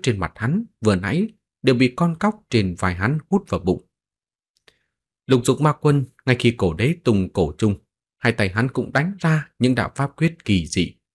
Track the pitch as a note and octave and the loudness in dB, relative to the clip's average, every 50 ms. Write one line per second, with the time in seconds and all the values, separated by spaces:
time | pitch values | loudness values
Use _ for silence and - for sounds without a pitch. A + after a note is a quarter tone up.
0 | - C3+ G#2+ G2 F2 D#2 _ - A2 B2+ E3+ A3 A#3 - _ - G#2+ G#2+ G2 F2+ | -2 -2 -2 -2 -4 -6 _ -4 -2 -2 -2 -2 -4 -6 _ -2 0 0 0 0
1 | F#2+ G2 B2+ F3 A3 A3 - _ _ _ _ - - - B2+ A#2+ C3 B2 - - | -2 -2 -2 -2 -2 -4 -6 _ _ _ _ -2 0 0 2 2 2 0 2 0
2 | E3+ E3+ E3 D#3+ - G#3+ G#3+ - _ - - A2+ G2 F#2 F2 - - F2+ E2+ F2+ | -2 0 0 0 -2 -4 -4 -4 _ -2 0 0 0 0 -4 -2 -4 -4 -2 -2
3 | F#2+ A#2 D#3 D3+ - - F#3+ G3 - - - - - F#2 F2 - - _ _ _ | -2 -2 -2 -4 -4 -2 -2 -2 -2 -2 -6 -4 -2 -2 -2 -2 -4 _ _ _
4 | _ _ _ _ _ _ _ _ _ _ _ _ _ _ _ _ _ _ _ _ | _ _ _ _ _ _ _ _ _ _ _ _ _ _ _ _ _ _ _ _
5 | _ _ _ _ - - C3 B2 A#2+ C#3 B2+ C3 D3+ D3+ C#3+ - - D3+ C#3+ C#3+ | _ _ _ _ -2 0 0 2 4 2 0 2 2 0 0 2 2 2 2 2
6 | B2+ - _ _ - C3 B2 A#2+ - A#2+ A#2 - G2+ G2+ D#2+ F2 A2 C#3+ E3+ - | 0 -4 _ _ 0 0 0 2 2 0 2 2 -2 -2 0 0 -2 -2 -2 -2
7 | - B2 G#2+ G2 F#2 - - G2+ E2+ C#2+ - - A2+ G#2 G2 - _ _ _ _ | 0 2 2 2 0 -2 0 -2 -2 -2 0 -2 0 0 0 -2 _ _ _ _
8 | _ _ _ _ - A#2 A2+ - G#2 F#2 F2 A2 B2 B2+ - C3 A2 - - C3 | _ _ _ _ -2 -2 0 0 -2 -2 0 -2 -2 -2 -4 -6 -6 -2 -2 -2
9 | D3+ F#3+ G3+ F#3+ - D#3+ D#3+ D3+ C#3+ _ _ - A#2 B2+ B2+ A#2+ G2 - - - | -2 -2 -6 -2 -2 0 0 0 -2 _ _ -2 0 0 2 0 -2 -4 -4 -4
10 | C#3 C#3 - - D#3+ E3 E3 _ - - G2+ F2+ D#2 - - F#2 E2 - - _ | -6 -6 -2 -2 -2 -2 -2 _ -2 0 0 0 0 -2 -2 -2 -2 -4 -6 _
11 | _ _ | _ _